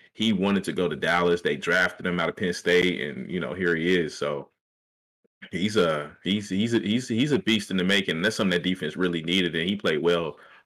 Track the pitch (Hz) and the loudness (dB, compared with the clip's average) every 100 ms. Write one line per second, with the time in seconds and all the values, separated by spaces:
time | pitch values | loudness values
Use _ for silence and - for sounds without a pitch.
0 | - - 113 98 98 98 92 80 87 73 | -16 -2 0 2 2 0 -2 -2 -2 -2
1 | 80 87 87 87 80 73 85 90 90 - | 0 2 4 2 0 -4 0 2 0 -2
2 | 90 87 82 - 92 87 92 90 90 90 | -4 -2 -2 -2 -4 -2 2 4 4 0
3 | 73 64 - 87 69 87 87 82 85 90 | -4 -8 -8 -6 -6 -2 0 2 2 2
4 | 78 - 73 71 - _ _ _ _ _ | 2 -4 -6 -6 -8 _ _ _ _ _
5 | _ _ _ _ - 85 95 110 85 76 | _ _ _ _ -12 -4 0 2 2 0
6 | 73 - 85 104 101 95 113 113 92 117 | -4 -8 -2 -2 -2 -2 2 2 2 0
7 | - 113 147 127 101 110 101 95 90 101 | 0 0 2 0 2 0 0 0 2 2
8 | 95 82 98 - 101 87 85 92 78 80 | 0 0 0 0 0 0 0 -2 -4 -2
9 | 90 85 80 92 87 80 85 101 95 78 | -2 -2 0 0 0 0 -2 -2 0 0
10 | 82 87 82 - - - | 2 2 0 -8 -18 -20